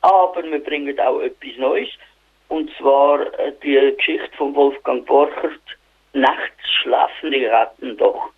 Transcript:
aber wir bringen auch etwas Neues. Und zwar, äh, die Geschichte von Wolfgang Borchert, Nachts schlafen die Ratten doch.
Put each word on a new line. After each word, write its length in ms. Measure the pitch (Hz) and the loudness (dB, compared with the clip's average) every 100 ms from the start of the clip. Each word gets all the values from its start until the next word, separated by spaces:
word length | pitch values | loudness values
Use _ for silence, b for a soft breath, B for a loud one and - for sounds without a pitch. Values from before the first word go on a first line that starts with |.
aber 420 | 185 190 180 180 | 6 4 4 0
wir 200 | 160 151 | -6 -6
bringen 360 | 147 147 143 139 | -6 -8 -6 -2
auch 200 | - - | 0 0
etwas 360 | 127 - 180 120 | -4 -8 -18 -6
Neues. 300 | 131 185 240 - b b _ _ _ | -2 -2 -6 -12 b b _ _ _
Und 220 | 160 151 - | -8 -8 -4
zwar, 420 | 143 139 143 143 - - | 2 4 4 4 0 -4
äh, 140 | - - | -6 -6
die 320 | 147 135 139 131 | 0 4 4 2
Geschichte 400 | - 156 - - | -2 -4 -6 -6
von 180 | 143 | -6
Wolfgang 500 | 139 139 139 - 127 120 | 2 2 2 -6 -6 0
Borchert, 540 | 139 147 - 160 - _ - _ _ _ | 2 2 0 -8 -8 _ -20 _ _ _
Nachts 560 | 143 131 131 - _ - - | 0 0 0 -6 _ -4 -4
schlafen 480 | - 123 - - 160 | 0 0 0 -4 -4
die 140 | 135 | -2
Ratten 520 | 120 113 113 - 131 107 | 2 2 0 -4 -12 0
doch. 340 | 101 - - | 0 0 -8